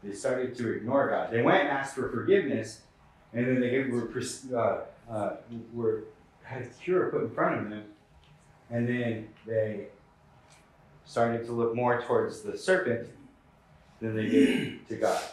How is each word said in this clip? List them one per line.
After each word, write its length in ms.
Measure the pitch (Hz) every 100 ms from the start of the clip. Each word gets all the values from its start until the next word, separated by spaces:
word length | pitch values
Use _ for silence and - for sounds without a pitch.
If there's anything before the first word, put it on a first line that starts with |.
they 80 | 101
started 420 | 101 131 127 123 -
to 140 | 113
ignore 360 | - 110 139 127
God. 200 | - -
They 120 | 117
went 180 | 127 143
and 80 | 143
asked 260 | - 113
for 160 | - 123
forgiveness, 680 | 120 110 196 156 110 110 - - _ - _ _
and 140 | 123 123
then 140 | 127
they 180 | 123 131
were, 180 | 123 120 113
pers-, 460 | 120 - - 131
uh, 280 | 123 107 95 - - 117
uh, 260 | 110 101 - - 117 113
were, 320 | 117 113 107 - - - _
had 200 | - 123
a 40 | 117
cure 420 | - - 180 -
put 120 | -
in 80 | -
front 320 | - - 107
of 80 | 104
them, 140 | 107 - - _ - _ - _ - _
and 180 | 117 120
then 400 | 123 117 104 107 - 110
they 400 | 110 107 101 92 - _ _ _ - _ - _ _ - - -
started 400 | 123 117 117 117
to 60 |
look 220 | 120 117
more 280 | 113 123 120
towards 400 | - 120 - -
the 160 | 104 -
serpent 500 | - 185 - 110 - - - _ _ _ _ - - -
than 160 | 113 110
they 100 | 110
did 640 | 139 135 - - - -
to 80 | -
God. 260 | - - -